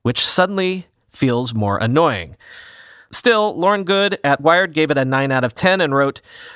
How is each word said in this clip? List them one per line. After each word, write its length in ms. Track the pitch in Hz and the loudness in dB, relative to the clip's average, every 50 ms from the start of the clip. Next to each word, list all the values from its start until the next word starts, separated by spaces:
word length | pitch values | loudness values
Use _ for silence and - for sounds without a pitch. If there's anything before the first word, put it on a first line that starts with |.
which 180 | - 117 123 - | -4 -4 0 0
suddenly 680 | - - - - 180 190 202 190 185 185 185 185 175 _ _ _ _ _ - | 0 2 2 2 2 0 0 -4 -2 -2 -4 -6 -10 _ _ _ _ _ -6
feels 400 | - 139 131 120 120 123 117 117 | -2 -2 0 0 0 -2 -4 -4
more 240 | 110 104 101 98 101 | -2 -2 -2 -2 -2
annoying. 580 | 110 117 127 156 170 151 117 92 85 82 - _ - - - - - - - - - - - - - - | -2 0 2 2 2 2 0 -4 -8 -12 -16 _ -20 -20 -20 -20 -20 -20 -20 -20 -20 -20 -20 -20 -14 -6
Still, 460 | - - - 247 226 214 214 214 - 160 | -6 -2 2 2 2 2 2 0 -2 0
Lauren 280 | 175 196 208 196 190 | 0 0 0 0 0
Good 340 | 170 196 196 202 202 196 - - | -2 0 0 0 0 -2 -2 0
at 180 | 143 139 139 | 0 0 2
Wired 300 | 143 160 170 180 190 175 | 2 2 4 4 2 0
gave 200 | 147 156 156 143 | 0 -2 0 0
it 60 | 135 135 | 2 0
a 80 | 131 | 0
nine 260 | 131 131 135 139 135 | 0 0 -2 -2 0
out 120 | 131 131 127 | -2 0 -2
of 120 | 120 - | -2 -4
ten 260 | - - 185 190 190 | 0 0 0 2 2
and 140 | 175 143 135 | 0 0 0
wrote, 260 | 139 139 139 - - _ _ - - - - - | 0 0 0 -2 -8 _ _ -20 -20 -20 -20 -20